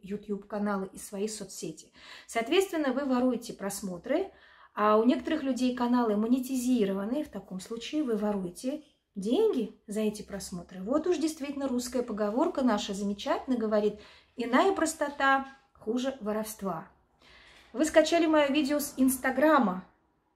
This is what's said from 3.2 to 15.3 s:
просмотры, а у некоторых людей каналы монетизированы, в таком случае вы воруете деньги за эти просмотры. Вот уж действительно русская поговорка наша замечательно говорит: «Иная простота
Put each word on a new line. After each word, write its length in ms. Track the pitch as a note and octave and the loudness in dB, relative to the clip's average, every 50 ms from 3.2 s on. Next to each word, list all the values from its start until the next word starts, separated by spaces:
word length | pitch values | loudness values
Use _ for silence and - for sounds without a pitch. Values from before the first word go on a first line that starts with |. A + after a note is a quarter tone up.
| B3+ B3+ A#3+ G#3+ - - F#3 | 2 2 0 -2 -6 -10 -12
просмотры, 760 | - G3 G3+ G3 - - F#3+ F3+ F3 - A#3 C#4 E4+ G4 - - - - - - - - _ _ | -8 -8 -8 -8 -8 -8 -10 -10 -10 -4 -2 0 0 0 -4 -8 -16 -20 -20 -20 -20 -20 _ _
а 220 | - G#3 G#3+ G#3+ | 0 4 4 4
у 80 | A3 A3+ | 6 6
некоторых 360 | B3 D#4+ - - D#4+ D#4+ D#4 C4+ | 4 2 2 0 -2 -2 -2 0
людей 320 | C4+ B3+ A#3 B3+ B3+ B3 | -2 -2 0 0 0 0
каналы 420 | B3 A#3+ A#3+ B3 B3 A#3+ A3 G3+ | 0 0 2 2 2 2 2 2
монетизированы, 1080 | G#3 A3 A3+ B3+ C4+ B3+ - C4+ B3+ A#3+ B3+ B3+ A#3 G3+ F#3+ F#3+ G3 G3 G#3+ B3+ D4+ D4 | 0 2 2 2 0 0 -2 -4 -2 0 2 2 2 2 2 0 -2 -4 -2 -2 -4 -4
в 60 | - | -6
таком 300 | - G3 - - F#3 F#3 | -8 -12 -12 -10 -12 -12
случае 440 | - - A#3 A#3 - - D4+ D4+ D4+ | -10 -10 -10 -10 -8 -4 -4 -2 0
вы 120 | A#3+ A3 | 0 0
воруете 680 | G3+ G#3 G#3 G3+ G3 F#3 F3 F3 - - B3+ D4 D#4 - _ _ _ _ _ _ | 0 0 -2 -2 -2 -4 -6 -8 -6 -6 -6 -6 -6 -10 _ _ _ _ _ _
деньги 640 | G3+ F#3 G#3+ B3+ F#4+ A4+ A4 D#4+ C4 G#3 - - _ _ | -6 -2 2 2 4 4 4 2 0 -2 -4 -8 _ _
за 140 | - G3+ G#3+ | -8 -4 -2
эти 200 | A3 G#3+ G#3+ - | -2 -2 -2 -4
просмотры. 600 | G3 - - G3 - - F#3+ F3 E3+ - F#3 F#3 | -10 -12 -12 -12 -10 -10 -10 -12 -12 -12 -14 -10
Вот 260 | F#3+ G#3+ C#4 D#4+ - | -4 -2 0 0 2
уж 100 | F4+ F4 | 0 0
действительно 500 | C#4+ D4+ D#4 - - C4+ D4 C#4+ C#4 C#4 | 2 0 -2 -2 -4 -8 -8 -6 -4 -4
русская 360 | C4 B3 B3 A#3+ - - B3+ A#3+ | -2 -2 -2 -4 -2 -4 -4 -4
поговорка 600 | - G#3+ G3+ G#3+ G3+ G#3+ B3+ E4 F4 - D4 C4 | -4 -4 -2 -2 0 0 0 0 0 0 2 2
наша 300 | B3 G#3 G#3 - - G3 | 2 2 0 -2 -4 -6
замечательно 640 | G3 G#3 G3+ G#3 G3+ - C4 E4 - - C4+ B3+ | -4 -4 -4 -4 -4 -4 -4 -4 -2 -2 -2 -2
говорит: 380 | A3+ A3 G#3+ A3 G#3 G#3 G#3 G#3 - - - - - _ _ _ | -2 0 2 2 2 2 2 -2 -4 -10 -20 -20 -20 _ _ _
«Иная 380 | - A#3 - B3 C#4+ F4+ G4 - | -6 -2 2 4 4 6 4 4
простота 720 | - E4 D#4 - - D4 C#4 C#4 - C4+ C4+ | 2 0 0 0 -2 -4 -4 -2 0 2 4